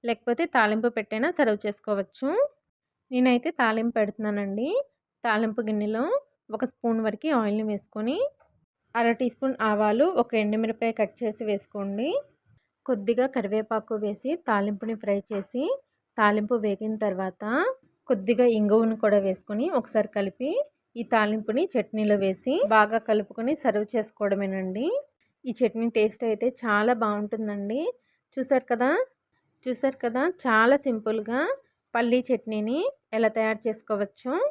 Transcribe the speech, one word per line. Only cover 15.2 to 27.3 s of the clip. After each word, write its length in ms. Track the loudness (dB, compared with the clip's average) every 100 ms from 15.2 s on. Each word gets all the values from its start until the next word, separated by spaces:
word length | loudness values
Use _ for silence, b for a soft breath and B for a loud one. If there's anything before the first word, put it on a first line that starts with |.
| -2
చేసి 340 | -8 -6 -6 -4 -4 _ _ _ 2
తాలింపు 400 | 4 4 0 0
వేగిన 320 | 0 -2 -4 -2
తర్వాత 400 | -2 -2 -6 -6 -2 0 0 -4 _ _ -2
కొద్దిగా 380 | -2 2 4 4 4
ఇంగువను 400 | 4 4 4 2
కూడా 140 | 4 4 2
వేసుకొని 420 | -4 -6 -4 0 -2
ఒకసారి 320 | 0 -2 -2 -2
కలిపి 320 | -4 -4 -4 -2 -4 _ _ -12
ఈ 80 | 0
తాలింపుని 500 | 2 2 -2 -2 -2 0
చట్నీలో 440 | -2 -2 -2 0 2 2
వేసి 300 | -2 -2 0 4 4
బాగా 240 | 4 2 0
కలుపుకొని 460 | 0 0 -6 -2 0
సర్వ్ 220 | 0 0 0
చేసుకోవడమేనండి. 920 | -2 -4 _ 0 0 0 -2 -4 -4 -2 -4 -6 _ _ _
ఈ 80 | -10 0
చట్నీ 280 | 0 0 -2 2
టేస్ట్ 280 | 0 0 -4
అయితే 160 | 0 -2 -2
చాలా 320 | 0 2 2 2
బాగుంటుందండి. 800 | 0 -2 -4